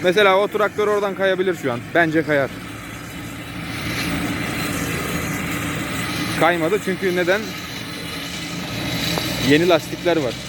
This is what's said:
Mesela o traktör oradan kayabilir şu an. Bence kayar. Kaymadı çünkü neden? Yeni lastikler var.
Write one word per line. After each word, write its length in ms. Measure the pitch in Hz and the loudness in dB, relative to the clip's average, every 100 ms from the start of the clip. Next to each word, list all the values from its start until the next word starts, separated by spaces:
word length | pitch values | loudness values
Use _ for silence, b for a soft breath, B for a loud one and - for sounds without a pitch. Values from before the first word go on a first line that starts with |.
Mesela 340 | 175 180 202 190 | 4 6 8 6
o 100 | 202 | 4
traktör 400 | 202 202 185 208 | 2 0 2 2
oradan 280 | 208 202 180 | 2 0 0
kayabilir 400 | 196 185 185 165 | 2 2 0 0
şu 120 | 139 | 0
an. 60 | 120 117 165 | -2 0 2
Bence 280 | 165 160 | 4 4
kayar. 260 | 147 147 127 - - - - - - - - - - - - - - - - - - - - - - 85 - - - - - - - - - - - - - - - 165 | 2 2 2 -4 -12 -12 -12 -12 -12 -10 -10 -10 -10 -10 -8 -6 -4 -4 -2 -2 -2 -2 -4 -4 -2 -2 -2 -4 -2 -4 -4 -4 -4 -4 -4 -4 -4 -4 -4 -4 -2 2
Kaymadı 400 | 160 175 160 196 - | 4 4 2 0 0
çünkü 300 | 185 190 175 | 0 0 2
neden? 260 | 175 196 208 180 - - - - - - - - - - - - - - - - - - 123 | 2 2 0 -8 -10 -10 -10 -10 -8 -8 -8 -8 -8 -8 -6 -4 -2 -2 0 -2 -2 -2 4
Yeni 200 | 147 175 | 6 6
lastikler 480 | 165 - 151 175 165 | 4 2 -4 2 2
var. 160 | 131 - | 2 -4